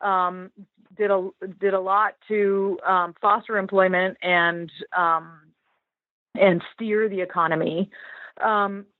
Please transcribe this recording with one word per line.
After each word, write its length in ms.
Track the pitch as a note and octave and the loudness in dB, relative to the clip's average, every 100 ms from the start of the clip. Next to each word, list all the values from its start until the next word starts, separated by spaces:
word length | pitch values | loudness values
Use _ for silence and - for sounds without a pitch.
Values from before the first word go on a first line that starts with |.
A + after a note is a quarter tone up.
um, 500 | G3+ F#3+ F3+ F#3 F#3 - G3 _ _ F#3 | -2 0 0 -4 -14 -20 -20 _ _ -4
did 140 | G#3 | 0
a, 180 | G3 F#3 - F#3+ F3 | 0 -2 -10 -16 -4
did 140 | G3 | -2
a 60 | F#3+ | 0
lot 340 | F#3+ G3 G#3+ - - | 0 2 0 -4 -4
to, 520 | G#3+ G3+ G3 G3 F3+ | 0 2 0 -2 -2
um, 300 | F3 F#3 E3+ E3+ | 0 0 0 0
foster 380 | G3+ G#3+ G#3 G#3+ | 0 0 0 -4
employment 580 | F#3+ G3 F#3 F#3 F#3+ A3+ | 0 2 4 2 0 -4
and, 500 | F3+ F3 E3+ E3+ E3 - - F3+ | 0 2 2 -2 -10 -14 -6 -2
um, 440 | E3+ E3 E3 D#3+ D#3 _ _ _ _ _ _ _ _ | 0 0 -4 -20 _ _ _ _ _ _ _ _ _
and 280 | - G3 F3 - | 4 4 4 -2
steer 340 | - A3+ G#3+ A3 | -10 -2 0 0
the 120 | F#3+ | -2
economy. 680 | F3+ F3+ E3 D#3+ E3 D#3+ G3 - - - - - | -4 -2 0 0 -2 -2 -4 -8 -20 -20 -20 -4
Um, 440 | A3 G#3 G3+ G3 G3+ | 0 2 0 -4 -14